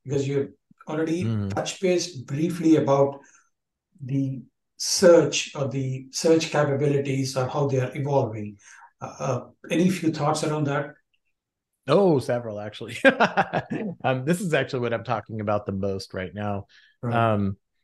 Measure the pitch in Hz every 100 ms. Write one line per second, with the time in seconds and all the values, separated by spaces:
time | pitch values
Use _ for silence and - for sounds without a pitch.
0 | 131 139 131 143 143 - _ _ - 156
1 | 160 170 113 214 101 101 - - 185 180
2 | - 131 113 143 175 170 160 151 117 135
3 | 139 - - _ _ _ _ _ _ _
4 | 123 135 135 135 - _ _ - - -
5 | 175 165 143 - - 151 127 135 131 131
6 | - - 165 160 160 147 139 139 147 143
7 | 139 135 131 135 127 151 139 127 127 143
8 | 139 139 110 110 104 - - - - _
9 | 127 - 143 123 - _ - 160 185 -
10 | 156 151 147 151 156 151 139 143 147 -
11 | _ _ _ _ _ _ _ _ - 165
12 | 196 143 123 120 117 104 107 - 113 113
13 | 269 269 214 - - - - - 220 -
14 | 123 131 131 175 190 151 131 131 120 113
15 | 107 110 - 110 104 104 104 98 98 98
16 | - 95 90 95 104 101 - _ _ _
17 | 120 117 113 104 98 98 _ _